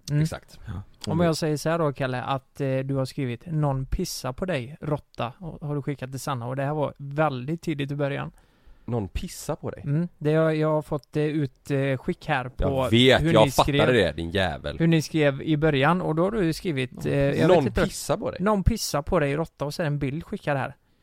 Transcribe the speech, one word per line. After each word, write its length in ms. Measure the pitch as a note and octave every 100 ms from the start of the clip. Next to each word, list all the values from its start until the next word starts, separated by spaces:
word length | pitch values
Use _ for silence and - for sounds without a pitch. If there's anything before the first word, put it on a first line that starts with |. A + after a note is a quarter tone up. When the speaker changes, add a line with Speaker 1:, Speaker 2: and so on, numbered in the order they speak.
| -
Speaker 1:
Mm. 120 | D3
Speaker 2:
Exakt. 360 | D#3+ - - - -
Speaker 3:
Ja. 160 | F#2 - - -
Speaker 1:
Om 80 | D#3+
jag 180 | E3+ D#3
säger 200 | D#3+ D3
så 120 | D#3
här 100 | E3+
då, 140 | D3+
Kalle, 300 | C3 C3 B2+
att, 380 | A2+ C3+ - -
eh, 160 | C3+ C3
du 180 | C3+ C3+
har 100 | C3
skrivit, 400 | - C3 A#2 -
"Någon 400 | D3+ D3 C3 C3+
pissa 480 | - F3+ - C3
på 120 | B2+ F#3
dig, 320 | D3+ A#2+ D#3
råtta", 520 | - C#3+ - - A#2 -
och 280 | E3+ - D3
har 80 | D3
du 60 |
skickat 300 | C3+ C#3 C3
till 80 | C3
Sanna, 280 | - C3 A#2+
och 80 | C3
det 80 |
här 100 | C#3
var 200 | D3+ C3+ -
väldigt 640 | C#3+ C#3+ D#3 C3 B2+ E3
tidigt 300 | - D3 C#3
i 40 | C#3+
början. 360 | C#3 C#3 D3 - _ _ - - -
Speaker 2:
Någon 220 | A#2 G2
pissa 480 | - F#3 - - D#3
på 140 | A2+
dig? 100 | -
Speaker 1:
Mm, 240 | C#3+ D3 F3 -
det 160 | D3
har, 180 | D#3 D#3+
jag 160 | D#3 D#3
har 100 | D#3
fått, 340 | D3 D3+ - D#3
eh, 60 |
utskick 1040 | D3+ D#3 C#3 - - C#3 C#3 C3 - F3+ -
här 220 | C#3 B2+
på 140 | -
Speaker 2:
Jag 260 | - C3+ B2+
vet, 320 | A2+ B2+ A#2+
Speaker 1:
hur 120 | D#3+
Speaker 2:
jag 120 | A2 A2
Speaker 1:
ni 60 |
Speaker 2:
fattade 260 | - D3 C#3+
Speaker 1:
skrev, 160 | A#2
Speaker 2:
det, 180 | B2 E2+
din 200 | D#2 E2
jävel. 480 | F#2+ F#2 C#2 D2 D2+
Speaker 1:
hur 80 | E3
ni 140 | E3
skrev 400 | C#3+ D#3+ D3 C3+
i 160 | - D3+
början, 440 | D#3 C#3+ C#3 F3+
och 140 | D#3 D#3
då 80 |
har 80 | F#3
du 220 | A3+ E3+
skrivit, 380 | D3+ F#3+ C#3 B2+
Speaker 3:
Någon 160 | - C#3+
Speaker 1:
eh, 60 | C#3
jag 280 | C#3 C#3 D#3+
Speaker 2:
Någon 100 | F3
Speaker 1:
vet 80 | D3
inte. 180 | -
Speaker 2:
pissa 340 | E3 - - E3
på 140 | -
dig? 100 | -
Speaker 1:
"Någon 220 | F#3+ G#3
pissa 380 | F3 A3+ - D3
på 160 | D3 F3+
dig, 160 | C#3+ C#3+
råtta", 300 | E3 - C#3+
och 80 |
så 80 | D3
är 20 |
det 40 | D#3+
en 120 | D3
bild 240 | C#3 D3
skickad 340 | - G#3 - C#3
här. 180 | B2 - _ _